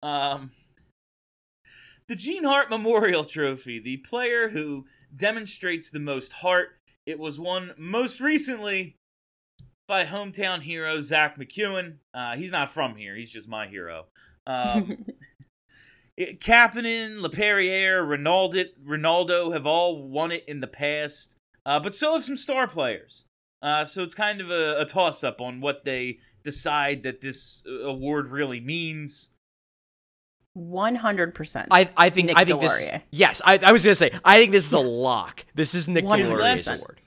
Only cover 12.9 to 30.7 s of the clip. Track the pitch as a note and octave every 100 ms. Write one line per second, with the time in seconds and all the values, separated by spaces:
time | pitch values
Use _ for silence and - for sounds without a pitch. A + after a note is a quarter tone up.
12.9 | G#2+ G#2 G2+ A2+ A2+ G#2 A2 G#2 G2 E2+
13.9 | E2 D#2+ _ _ _ - B2+ B2 A3 F3+
14.9 | G#3 G#3+ - - _ - _ _ _ _
15.9 | _ _ - D3 - - A#3 A#3 A3+ A#3
16.9 | A3+ A3 G#3+ E3+ - G#3 G3+ F#3 F#3+ F#3+
17.9 | F#3 D#3 D3 D3 F3+ F#3+ F#3 F3 _ C#3
18.9 | D3+ D#3 E3+ F3 F3 E3+ E3+ C#3 E3 F3
19.9 | D#3+ C3+ C3+ E3 E3+ - D3 C3 - D3
20.9 | D3+ D3+ - - _ _ _ - D3 D3+
21.9 | F#3+ D4+ D#4+ B3+ C4+ - C4 A#3+ E3 C3
22.9 | G2+ - - _ _ _ _ D3 D3+ D3+
23.9 | F#3+ F3 - G#3 G#3 F3+ F3 D#3+ D3+ D3+
24.9 | F#3+ F3 D3 C3+ A2+ B2+ B2 C#3+ C#3+ C#3
25.9 | C3 B2+ A#2 _ _ - C#3+ - D3 C#3+
26.9 | C#3+ C3 B2 C3+ C3 - - - B2+ C3
27.9 | C3+ C3+ D3 C3 C3+ C#3+ B2 A#2+ E3 E3
28.9 | D#3 D3 - - _ _ _ _ _ _
29.9 | _ _ _ _ _ _ - E3+